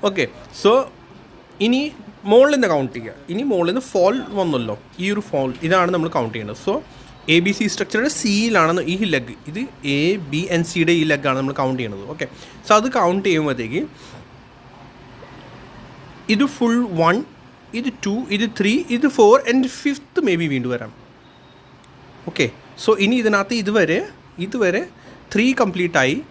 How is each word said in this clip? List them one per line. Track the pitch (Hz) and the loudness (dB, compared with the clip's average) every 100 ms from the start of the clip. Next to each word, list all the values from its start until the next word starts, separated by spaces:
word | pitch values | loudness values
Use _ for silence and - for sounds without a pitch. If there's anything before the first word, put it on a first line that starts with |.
| 214 | -2
ഓക്കെ, | 190 127 - - - | -2 -4 -6 -18 0
so | 196 247 262 - - - - - - - 214 | 4 4 2 -10 -20 -20 -20 -20 -20 -4 0
ഇനി | 254 294 - - - 196 | 0 -2 -10 -20 -14 4
മുകളിൽ | 226 277 | 6 6
നിന്ന് | 285 226 | 4 2
കൗണ്ട് | 151 131 | 2 -2
ചെയ്യുക. | 123 110 - - | -6 -14 -16 -8
ഇനി | 180 285 | -6 -2
മുകളിൽ | 202 170 | 0 0
നിന്ന് | 226 - | -2 -2
fall | 202 180 254 220 202 | 2 2 2 -4 -2
വന്നല്ലോ, | 180 139 113 104 - - | 0 0 -2 -8 -12 -6
ഈ | 185 | -2
ഒരു | 202 202 | -2 -2
fall | 147 131 123 160 | -2 -2 -4 0
ഇതാണ് | 185 175 | 2 2
നമ്മൾ | 180 160 160 | 0 -2 -2
കൗണ്ട് | 117 110 | -4 -6
ചെയ്യുന്നത്. | 107 110 - | -10 -8 -4
So | 233 311 - - - - | -4 -6 -20 -20 -16 2
എ | 165 | 2
ബി | 180 202 | 4 0
സി | 214 | -2
സ്ട്രക്ചറുടെ | - 185 220 269 - | -2 -4 -2 -2 -2
സിയിലാണ് | 226 202 233 208 160 175 151 | -2 -2 0 2 2 0 -2
ഈ | 185 208 | -2 0
ലെഗ്, | 147 117 113 - | -2 -4 -14 -12
ഇത് | 165 269 - 143 139 | -10 -10 -8 -4 0
A, | 160 202 151 | 0 -2 -4
B | 147 190 | -6 -2
and | 170 165 | -2 -2
C-യുടെ | 180 160 170 | 0 2 2
ഈ | 156 | 2
ലെഗാണ് | 147 139 131 | 0 0 -2
നമ്മൾ | 135 135 | -2 -2
കൗണ്ട് | 131 131 | -2 -2
ചെയ്യുന്നത്. | 113 101 104 | -6 -8 -14
ഓക്കെ, | 160 131 - - - - | -10 -12 -12 -20 -18 2
so | 214 | 2
അത് | 240 247 | 4 0
കൗണ്ട് | 180 185 196 | 2 2 0
ചെയ്യുമ്പോഴത്തേക്ക് | 160 151 127 113 143 302 - - - - - - - - - - - - - - - - - - - - - - - - | 0 0 -4 -4 -6 -8 -12 -20 -20 -20 -20 -20 -20 -20 -20 -20 -20 -20 -20 -20 -20 -20 -20 -20 -20 -20 -20 -20 -20 -2
ഇത് | 214 277 - | 0 0 2
ഫുൾ | 233 233 240 170 | 0 2 0 2
വൺ, | 165 190 302 - - - - 226 | 2 2 -2 -16 -20 -20 -14 -8
ഇത് | 247 - - | -8 -6 -4
ടു, | 208 262 202 | -4 -2 -2
ഇത് | 226 - | -2 0
ത്രീ, | 202 247 349 240 | 0 0 0 0
ഇത് | 294 - | 0 6
ഫോർ | 208 254 539 | 8 8 4
and | 254 254 - | 0 0 -2
fifth | 294 277 - - 285 | -4 -6 -6 -2 0
maybe | 170 165 | 0 0
വീണ്ടും | 135 123 | -2 -2
വരാം. | 120 113 - - - - - - - - - - - - - - | -6 -8 -16 -20 -20 -20 -20 -20 -20 -20 -20 -20 -20 -20 -14 -14
ഓക്കെ, | - 123 - - - | -4 -4 -4 -20 -6
so | - 214 | 0 2
ഇനി | 196 247 | 4 2
ഇതിനകത്ത് | 220 202 196 240 | 2 0 0 -2
ഇതുവരെ, | 196 214 165 170 415 - - - 185 | 0 2 2 0 -2 -12 -20 -10 -8
ഇതുവരെ | 254 196 185 359 - - - - | 0 0 0 -4 -14 -20 -20 -6
ത്രീ | 202 240 262 | 0 0 2
കംപ്ലീറ്റ് | 220 175 175 165 | 0 0 0 2
ആയി. | 131 185 320 | 0 0 -8